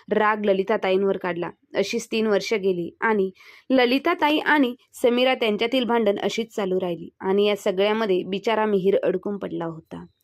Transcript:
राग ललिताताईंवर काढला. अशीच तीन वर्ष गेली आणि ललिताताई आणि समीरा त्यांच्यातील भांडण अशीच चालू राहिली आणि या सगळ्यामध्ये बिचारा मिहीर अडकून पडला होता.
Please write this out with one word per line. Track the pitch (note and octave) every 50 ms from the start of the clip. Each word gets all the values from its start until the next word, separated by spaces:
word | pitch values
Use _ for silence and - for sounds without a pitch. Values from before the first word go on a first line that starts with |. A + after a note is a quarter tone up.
| _ -
राग | G3+ G#3+ G#3+ G#3 A3 G#3+ G#3
ललिताताईंवर | G#3 F#3+ F#3+ F#3+ G#3+ A3 G#3 - F#3+ F#3+ F#3+ G3 G3 F#3+
काढला. | F#3+ - F3+ F3 E3+ E3+ - - _ _ _ -
अशीच | - G3 G3+ A#3 A3+ - -
तीन | A3+ A3 A3
वर्ष | G#3+ G3+ F#3+ G3 - A#3
गेली | G3+ F#3 G3 F3+ F3 E3 - - -
आणि | - A3+ A3 G3+ F#3+ F#3+ - _ - - - - _ -
ललिताताई | C4 C4 B3 B3 C4 C4+ - - F#4 F4 D#4 D4 D4+ -
आणि | - - D4 D4+ C4+ A#3+ B3 - _ _ - -
समीरा | - A#3 A#3+ B3 B3+ C4 B3+
त्यांच्यातील | A#3 A#3 G#3+ G#3 F#3 A#3 A#3 C4 C4 B3
भांडण | G#3 A#3 A#3 A3 G3+ G3+ -
अशीच | - G3+ - A3+ A3+ - -
चालू | A3+ G3 F#3 F#3 F#3
राहिली | F#3 F3 E3+ D#3+ E3+ - - -
आणि | - G3 F#3+ G3+ G#3
या | G#3 G3+
सगळ्यामध्ये | G3+ - G#3+ F#3 F#3 G3+ G#3 G#3+ A3 A3+ G3 F#3 F3+ -
बिचारा | F3+ G3 F#3+ - A#3 A3 G#3+ A3
मिहीर | G#3+ G3+ F#3+ F3 G3 F#3 -
अडकून | - E3 F#3 F#3 - G#3 G3+ G3
पडला | F#3+ E3+ E3 E3+ E3+
होता. | E3 D#3+ E3 - - F3+ E3+ F3 E3+ _ _